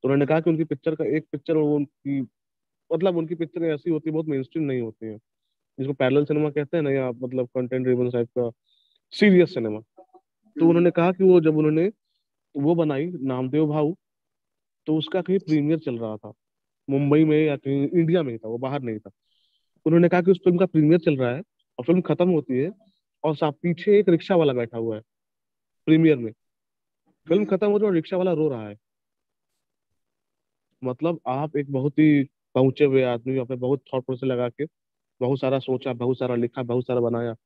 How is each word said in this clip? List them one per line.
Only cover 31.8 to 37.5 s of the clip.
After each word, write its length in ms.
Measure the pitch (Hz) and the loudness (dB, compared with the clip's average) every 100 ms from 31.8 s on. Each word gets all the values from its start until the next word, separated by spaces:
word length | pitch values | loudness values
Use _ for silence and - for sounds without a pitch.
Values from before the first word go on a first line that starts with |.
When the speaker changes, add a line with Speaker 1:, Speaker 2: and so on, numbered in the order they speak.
| 143 147 | -2 2
Speaker 1:
ही 240 | 156 143 | 4 4
पहुंचे 640 | 131 _ _ 127 131 127 147 | 0 _ _ 2 2 4 2
हुए 180 | 135 | 4
आदमी, 340 | 127 120 120 131 | 0 -2 -4 -6
आपने 180 | 120 127 | -6 -6
बहुत 260 | 127 139 _ | -4 -4 _
thought 120 | 131 127 | -8 -6
process 220 | 127 135 | -6 -4
लगा 220 | 123 123 | -2 -4
के 160 | - 151 _ _ _ _ _ | -6 -12 _ _ _ _ _
बहुत 180 | 127 135 | -2 -2
सारा 200 | 131 135 | -2 -2
सोचा, 340 | 131 127 135 | -2 -4 -4
बहुत 260 | 120 123 127 | -4 -2 -2
सारा 160 | 127 120 | -2 -2
लिखा, 280 | 120 - | -2 -4
बहुत 240 | 123 120 123 | -4 -4 -2
सारा 120 | 123 | -2
बनाया। 360 | 117 117 120 113 _ | 0 -2 -6 -8 _